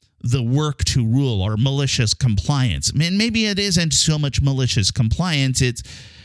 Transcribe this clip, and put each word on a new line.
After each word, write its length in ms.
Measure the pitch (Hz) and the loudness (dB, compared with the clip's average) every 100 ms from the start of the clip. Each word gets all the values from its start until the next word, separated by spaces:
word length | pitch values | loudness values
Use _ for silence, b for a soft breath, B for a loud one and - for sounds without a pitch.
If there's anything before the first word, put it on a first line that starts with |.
| _ _ | _ _
the 220 | 120 135 | -2 -2
work 400 | 117 135 151 - - | 0 0 0 -2 -2
to 200 | 131 113 | 0 2
rule 360 | 127 139 101 | 2 0 0
or 160 | 101 107 | -2 0
malicious 560 | 135 139 139 - 107 | 0 0 0 0 0
compliance. 800 | - 127 101 - 143 127 71 - | 0 0 0 0 0 0 -2 -2
And 260 | 131 170 196 | -2 0 0
maybe 300 | 226 220 214 | 0 0 0
it 100 | 202 | 0
isn't 360 | 202 175 165 | 0 0 0
so 260 | 135 - 151 | 0 0 0
much 200 | 143 - | 0 0
malicious 520 | 139 135 127 - - | 0 2 0 0 0
compliance. 720 | - 110 - 180 147 135 127 | 0 0 0 0 2 0 2
It's 200 | 127 120 B B B B | 0 -2 B B B B